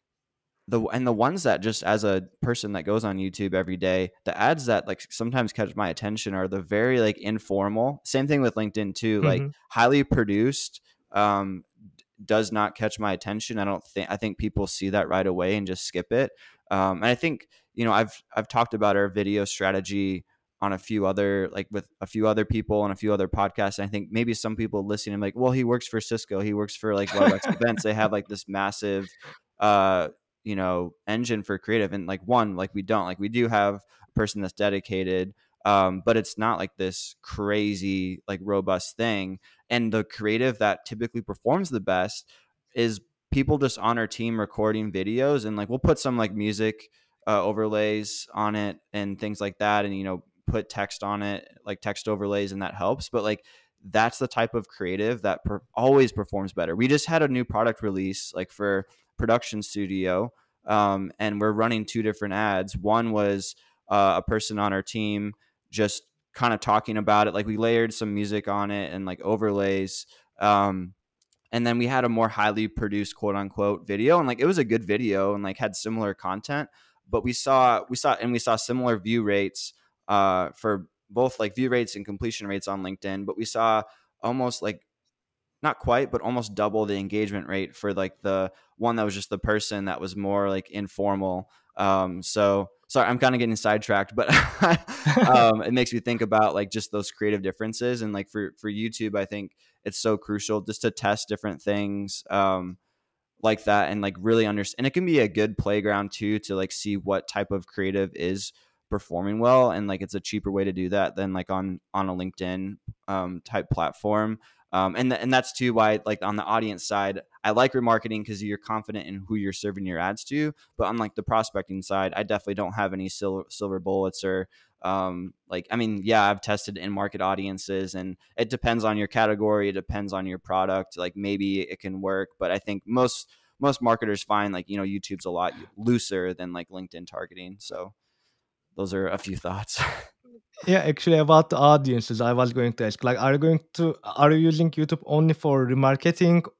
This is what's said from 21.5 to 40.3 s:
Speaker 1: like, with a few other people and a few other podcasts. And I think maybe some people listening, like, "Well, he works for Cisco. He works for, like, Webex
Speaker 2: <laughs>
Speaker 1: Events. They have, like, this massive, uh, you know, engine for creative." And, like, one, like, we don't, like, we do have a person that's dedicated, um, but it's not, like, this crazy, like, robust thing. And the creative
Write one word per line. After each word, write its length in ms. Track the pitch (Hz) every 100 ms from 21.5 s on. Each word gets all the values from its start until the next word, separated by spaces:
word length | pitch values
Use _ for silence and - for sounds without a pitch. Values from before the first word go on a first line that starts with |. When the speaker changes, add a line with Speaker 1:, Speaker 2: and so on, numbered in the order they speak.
Speaker 1:
like, 160 | 98 95
with 160 | 104 - -
a 60 | 98
few 200 | 110 110
other 180 | 107
people 380 | 107 110 107 107
and 80 | 101
a 40 | 95
few 160 | 107
other 160 | 101 95
podcasts. 500 | - 98 - 101 101
And 80 | 98
I 40 |
think 180 | 104 95
maybe 240 | 113 117
some 220 | 113 110 110
people 280 | 110 104
listening, 360 | 98 104 - 104
like, 160 | 101 117
"Well, 160 | 127
he 100 | 131
works 240 | 120 123 -
for 140 | 113
Cisco. 400 | - 113 - 95
He 140 | 104
works 200 | 104 104
for, 200 | - 110
like, 160 | 101 101
Webex 300 | 101 285 -
Speaker 2:
<laughs> 140 | 269
Speaker 1:
Events. 300 | - 117 190
They 80 | 107
have, 180 | 107 107
like, 160 | 104 -
this 220 | 104 -
massive, 580 | 98 98 - 104 98 95 - - - _ -
uh, 480 | 104 101 95 92 78 - _ _
you 140 | 107 101
know, 380 | 92 90 87 - -
engine 360 | 110 120 110
for 160 | 98 98
creative." 340 | - 110 98
And, 140 | 101 87
like, 160 | 95
one, 320 | 92 123 107 90
like, 180 | 98
we 60 | 104
don't, 240 | 95 110
like, 140 | 90 90
we 100 | 101
do 200 | 117 117
have 360 | 110 101 101 _ _ _
a 40 |
person 280 | - 107 104
that's 140 | 95
dedicated, 800 | - 101 98 - 95 92 92 92 - _ _ 101
um, 360 | 101 95 92 -
but 100 | 113
it's 220 | - -
not, 200 | 110 92
like, 160 | 95 -
this 380 | 92 90 - -
crazy, 1000 | - - 101 104 104 98 98 95 92 92 -
like, 140 | 95
robust 540 | 95 101 95 92 - -
thing. 420 | 117 104 95 95 _ _ -
And 240 | 120 113
the 120 | 110
creative 540 | 104 - 107